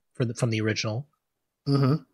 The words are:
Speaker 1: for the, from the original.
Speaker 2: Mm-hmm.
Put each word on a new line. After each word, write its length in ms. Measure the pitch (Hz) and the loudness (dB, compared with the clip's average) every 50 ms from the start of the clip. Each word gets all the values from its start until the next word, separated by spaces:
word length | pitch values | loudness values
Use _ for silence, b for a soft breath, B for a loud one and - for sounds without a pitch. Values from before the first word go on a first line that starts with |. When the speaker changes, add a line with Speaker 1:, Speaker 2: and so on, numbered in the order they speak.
| _ _ _ | _ _ _
Speaker 1:
for 120 | - 131 | -4 -4
the, 80 | 113 120 | -4 -2
from 160 | - 131 117 | -2 -2 -2
the 100 | 110 110 | 0 0
original. 460 | 107 110 104 - - 110 107 127 147 _ _ _ _ _ _ _ _ _ _ _ - | 0 -2 -2 -2 -4 -4 -4 -6 -8 _ _ _ _ _ _ _ _ _ _ _ -2
Speaker 2:
Mm-hmm. 280 | 143 139 135 139 127 151 165 - _ | 0 2 4 4 4 2 0 -2 _